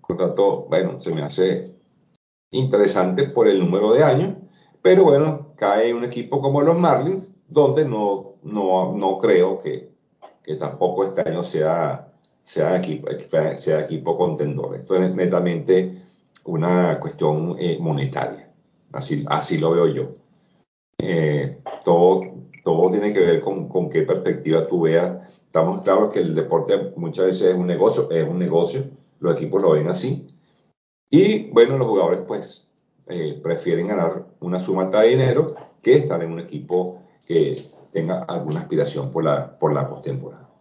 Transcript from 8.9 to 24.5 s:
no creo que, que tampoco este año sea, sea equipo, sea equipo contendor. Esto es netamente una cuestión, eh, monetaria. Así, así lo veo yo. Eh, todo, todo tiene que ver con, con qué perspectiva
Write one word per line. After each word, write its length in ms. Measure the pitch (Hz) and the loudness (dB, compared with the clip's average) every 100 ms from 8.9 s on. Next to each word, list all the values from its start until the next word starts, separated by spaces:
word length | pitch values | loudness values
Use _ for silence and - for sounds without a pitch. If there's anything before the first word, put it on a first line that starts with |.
| 98 | -2
no 220 | 95 - | -2 0
creo 400 | 95 92 92 - | 4 4 4 0
que, 320 | 78 62 - _ _ _ - _ | -6 -10 -12 _ _ _ -20 _
que 120 | - 78 | -12 -8
tampoco 480 | 76 - 90 95 | -8 -4 -4 0
este 180 | 95 - | -2 -2
año 220 | - 85 | -4 -4
sea, 680 | 87 82 78 85 76 69 - _ _ _ | -6 -2 -2 0 -2 -6 -14 _ _ _
sea 340 | - - 80 92 | -12 -2 0 0
equipo, 300 | 80 76 - - - 80 - - | -2 -8 -8 -10 -4 -2 -2 -4
sea 220 | - 78 | -2 -2
equipo 360 | 78 80 85 85 | -2 -6 -4 -2
contendor. 580 | 90 76 73 67 - - | -2 -2 -6 -6 -8 -12
Esto 200 | - 92 | -2 0
es 180 | 92 | 0
netamente 880 | 92 90 90 87 85 80 92 90 - - _ _ _ - | 0 0 0 -2 -4 2 2 2 -8 -20 _ _ _ -8
una 540 | 82 85 90 87 78 | -4 0 2 2 -2
cuestión, 560 | 76 - 80 76 82 90 | -6 -2 -2 0 -4 -4
eh, 180 | 87 80 | -4 -4
monetaria. 640 | 82 71 67 67 62 - - _ _ _ _ | -4 -4 -4 -6 -8 -10 -20 _ _ _ _
Así, 320 | - - 73 71 | -14 -6 -6 -4
así 300 | 78 - 80 | -4 -2 -2
lo 140 | 80 | 2
veo 160 | 85 82 | 2 2
yo. 280 | 71 - - _ _ _ _ _ _ _ _ | 0 -8 -12 _ _ _ _ _ _ _ _
Eh, 600 | - 85 78 73 71 - - - | -2 0 0 0 -4 -8 -14 -6
todo, 380 | - 85 90 95 - - - - | 2 4 6 4 -2 -14 -20 -8
todo 260 | 92 82 92 | -2 2 2
tiene 220 | 104 104 | 2 0
que 80 | 98 | 2
ver 220 | 87 82 | 4 2
con, 260 | 98 95 80 | 0 -6 -4
con 220 | 92 82 | -4 -2
qué 140 | 80 | -2
perspectiva 640 | 78 92 98 80 80 | 0 0 -2 -4 0